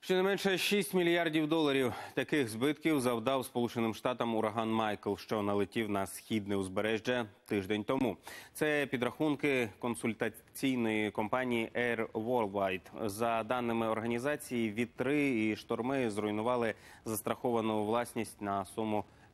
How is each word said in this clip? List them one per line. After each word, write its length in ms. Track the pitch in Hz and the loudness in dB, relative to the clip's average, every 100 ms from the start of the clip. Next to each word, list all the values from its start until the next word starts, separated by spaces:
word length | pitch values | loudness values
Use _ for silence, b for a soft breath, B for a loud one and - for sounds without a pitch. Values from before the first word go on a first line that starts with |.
Щонайменше 540 | - 185 190 196 196 180 | 2 2 4 2 2 2
шість 360 | - 208 196 | 2 2 2
мільярдів 540 | 185 170 170 165 156 151 | 2 4 4 4 2 4
доларів 440 | 165 151 135 127 104 B | 4 4 4 2 0 B
таких 340 | - 127 156 120 | -4 0 2 2
збитків 520 | 110 135 147 160 151 | 2 0 2 2 4
завдав 440 | 123 120 113 135 | 4 2 2 0
Сполученим 500 | 120 123 120 120 113 | -2 -2 -2 0 0
Штатам 400 | 107 131 123 120 | 0 -2 -2 0
ураган 380 | 113 110 110 110 | 2 0 0 0
Майкл, 420 | 110 110 104 - 98 | 0 0 -2 -2 -4
що 260 | - 113 | -2 0
налетів 480 | 101 101 98 117 107 | 2 2 0 -2 -2
на 160 | 101 98 | -2 -2
східне 500 | - - 113 101 101 | -8 -4 -2 0 -2
узбережжя 720 | 95 95 104 110 104 123 110 - - | 0 -2 0 0 0 -2 -4 -10 -4
тиждень 380 | 107 95 107 | -2 0 -2
тому. 320 | 104 135 131 90 B B B | 0 0 0 -2 B B B
Це 340 | - 151 147 135 | -4 0 0 -2
підрахунки 840 | 123 120 - 156 139 147 131 113 - | 0 -2 0 -2 0 2 2 0 -4
консультаційної 1300 | 123 113 123 107 117 - - - 135 127 113 107 107 | -6 -2 -2 0 -4 -4 -18 -2 0 2 2 2 0
компанії 600 | - 107 127 127 117 113 | -2 -2 0 0 0 -2
Air 320 | - 120 117 113 | -2 -2 -2 -4
Worldwide. 1000 | 113 110 123 107 101 95 92 - - 107 | -4 0 0 0 0 0 -2 -8 -6 -6
За 340 | 98 117 113 | -2 0 0
даними 460 | 107 127 120 113 113 | 0 -2 0 0 0
організації, 840 | 110 113 117 131 147 - 123 113 | 0 -2 -2 -2 -6 -4 -2 -2
вітри 720 | 104 120 - 127 147 139 120 110 | -2 -4 -2 -2 2 2 2 0
і 100 | 104 | -2
шторми 540 | - 113 120 139 120 | -4 -4 -2 0 0
зруйнували 640 | 104 107 104 113 123 113 101 B B | 0 -2 0 0 0 0 -2 B B
застраховану 800 | - 110 - 113 127 117 110 107 | -6 -6 -4 -2 0 2 2 0
власність 580 | 104 117 120 - 107 - | 2 0 0 -4 -6 -6
на 220 | 101 98 | -2 -2
суму 400 | 95 - 110 107 - B B | -4 -4 0 -2 -4 B B